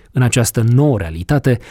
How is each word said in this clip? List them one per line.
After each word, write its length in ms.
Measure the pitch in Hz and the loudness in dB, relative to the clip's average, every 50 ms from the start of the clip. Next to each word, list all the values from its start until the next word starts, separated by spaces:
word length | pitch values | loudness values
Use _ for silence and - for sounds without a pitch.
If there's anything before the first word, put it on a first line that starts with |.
| - - | -20 -6
În 100 | - 123 | -2 -2
această 420 | 127 117 - 127 113 - - 120 113 117 | 0 0 0 0 -2 0 -2 -2 0 2
nouă 260 | 120 131 147 147 127 101 | 2 2 2 2 0 -2
realitate, 600 | 85 80 80 82 90 - 147 139 - 135 120 - - - | -4 -6 -8 -10 -4 -2 -2 0 0 0 -2 -2 -4 -14